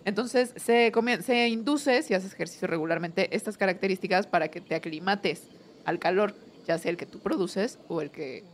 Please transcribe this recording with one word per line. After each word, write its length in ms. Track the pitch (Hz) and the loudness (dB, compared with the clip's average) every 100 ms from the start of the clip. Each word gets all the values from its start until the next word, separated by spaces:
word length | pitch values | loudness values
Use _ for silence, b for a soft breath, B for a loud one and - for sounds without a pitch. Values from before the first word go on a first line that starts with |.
Entonces, 480 | - 202 254 247 240 - | -4 -2 0 2 0 -2
se 360 | - 233 233 | 2 4 6
comie-, 300 | 220 233 208 | 4 2 0
se 260 | 165 240 233 | 2 2 4
induce, 540 | 226 226 285 285 247 | 2 0 0 4 2
si 100 | 320 | 2
haces 180 | 185 190 | -2 -2
ejercicio 340 | - 170 - 180 | -8 -10 -6 -4
regularmente, 640 | 165 160 165 170 165 185 | -2 0 -2 -2 0 0
estas 220 | 196 226 208 | 0 -4 -2
características 720 | 196 180 196 202 196 185 208 | 0 0 -2 -2 0 0 2
para 220 | 175 160 | 0 0
que 120 | 170 | -6
te 140 | - | -6
aclimates 680 | 160 165 156 180 196 175 151 - - - - - | -4 -4 -4 -2 0 0 -2 -10 -20 -20 -8 -4
al 120 | 170 | 0
calor, 360 | 170 185 208 - - - - | 2 2 2 -2 -20 -12 -2
ya 100 | 165 | -2
sea 120 | - | -2
el 60 | 175 | -6
que 80 | - | -8
tú 120 | 190 | -8
produces 580 | 196 202 180 190 233 - - | -4 -2 -2 -2 -4 -6 -8
o 140 | 165 | -6
el 80 | 147 | -6
que, 340 | - 139 117 - | -8 -10 -12 -16